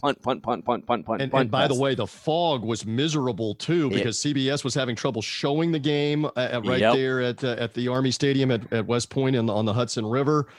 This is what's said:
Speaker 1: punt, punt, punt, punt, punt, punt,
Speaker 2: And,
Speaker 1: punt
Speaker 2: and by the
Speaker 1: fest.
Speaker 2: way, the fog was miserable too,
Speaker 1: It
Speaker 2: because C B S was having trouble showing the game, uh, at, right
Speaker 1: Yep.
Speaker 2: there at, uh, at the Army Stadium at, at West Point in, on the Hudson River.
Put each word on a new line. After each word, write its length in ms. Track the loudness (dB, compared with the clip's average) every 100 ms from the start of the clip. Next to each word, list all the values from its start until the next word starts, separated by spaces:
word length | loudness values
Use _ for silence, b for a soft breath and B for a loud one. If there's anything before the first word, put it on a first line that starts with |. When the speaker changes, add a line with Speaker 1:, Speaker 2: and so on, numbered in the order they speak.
Speaker 1:
punt, 200 | -4 -2
punt, 220 | -4 -4
punt, 220 | -4 -4
punt, 200 | -2 -4
punt, 220 | -2 -4 -2
punt, 160 | -4
Speaker 2:
And, 80 | 0
Speaker 1:
punt 120 | 0
Speaker 2:
and 80 | 0
by 180 | 2 2
the 60 |
Speaker 1:
fest. 60 | 2
Speaker 2:
way, 140 | 0
the 140 | 0 -4
fog 560 | -6 -4 0 0 0
was 200 | -2 -4
miserable 680 | -4 -2 0 0 -2 -2 -4
too, 320 | -4 -2 0 2
Speaker 1:
It 20 |
Speaker 2:
because 260 | 0 -2 -2
C 120 | -2
B 180 | 0 0
S 140 | 0
was 100 | -2
having 220 | -2 -2 -2
trouble 260 | -2 -2
showing 480 | -6 -2 0 2 2
the 80 | 0
game, 460 | 0 0 0 0
uh, 60 | -2 -2
at, 300 | -2 -2 0
right 140 | 4
Speaker 1:
Yep. 140 | 4
Speaker 2:
there 280 | 4 2 0
at, 220 | 0 -2
uh, 100 | -2 -2
at 180 | -2
the 120 | -2 0
Army 240 | 2 0
Stadium 400 | 2 2 2 2
at, 220 | 0 0
at 140 | -2 0
West 240 | -2 0
Point 260 | 0 2 2
in, 120 | 2
on 160 | 2
the 80 | 0
Hudson 320 | 0 0 -2
River. 440 | -2 0 2 2 0